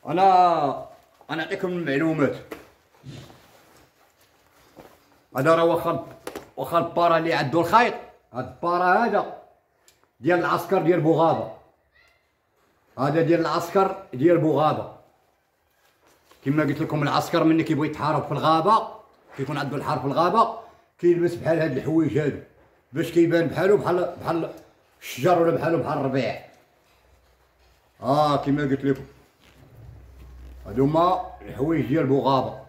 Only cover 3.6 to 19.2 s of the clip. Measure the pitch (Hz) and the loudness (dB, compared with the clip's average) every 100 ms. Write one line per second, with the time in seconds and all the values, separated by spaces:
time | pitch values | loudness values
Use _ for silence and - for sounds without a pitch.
3.6 | _ _ _ _ _ _ _ _ _ _ | _ _ _ _ _ _ _ _ _ _
4.6 | _ - - _ _ _ _ 123 143 165 | _ -20 -20 _ _ _ _ -2 2 4
5.6 | 165 165 170 151 - - - - - - | 4 2 -2 -6 -8 -16 -16 -16 -18 -12
6.6 | 139 165 170 - 170 165 160 147 147 165 | -4 -2 -2 0 2 2 0 -2 0 0
7.6 | 165 220 240 - - - _ 117 123 - | 2 4 2 -2 -14 -20 _ -12 -12 -8
8.6 | 170 175 180 190 233 196 - - - _ | -4 0 2 2 2 0 -4 -10 -20 _
9.6 | _ _ _ _ _ _ 131 175 151 170 | _ _ _ _ _ _ 0 2 2 -2
10.6 | - 190 151 175 147 156 160 139 - - | 0 0 2 2 4 4 4 2 -4 -12
11.6 | _ _ _ _ _ _ _ _ _ _ | _ _ _ _ _ _ _ _ _ _
12.6 | _ _ _ - 139 156 151 170 160 160 | _ _ _ -6 -2 0 2 2 2 -2
13.6 | 170 196 190 - - 131 151 170 151 139 | 0 0 0 -2 -12 0 2 4 2 2
14.6 | 151 117 104 - _ _ _ _ _ _ | 2 0 -8 -14 _ _ _ _ _ _
15.6 | _ _ _ _ _ _ _ _ - 151 | _ _ _ _ _ _ _ _ -2 0
16.6 | 147 139 - 151 143 139 - 170 160 160 | 0 -2 -4 -2 0 0 0 2 4 2
17.6 | 156 147 151 - 143 147 - 143 151 160 | 2 0 -2 -4 -2 -2 -4 -2 2 2
18.6 | 165 233 - - - _ | 4 2 0 -14 -20 _